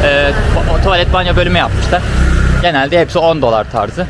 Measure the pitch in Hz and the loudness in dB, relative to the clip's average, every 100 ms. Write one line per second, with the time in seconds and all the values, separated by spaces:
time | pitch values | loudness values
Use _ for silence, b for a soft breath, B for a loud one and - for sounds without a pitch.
0 | 143 143 143 143 - 160 156 156 190 180 | 0 0 0 0 0 0 0 0 2 0
1 | 175 185 180 175 175 175 123 98 - 180 | 0 0 0 0 2 0 0 -2 -2 -2
2 | 190 - - - - - 175 143 139 170 | 0 0 2 2 2 2 0 0 0 0
3 | 160 175 165 160 127 110 104 117 104 - | 0 0 0 0 0 0 -2 -4 -4 -6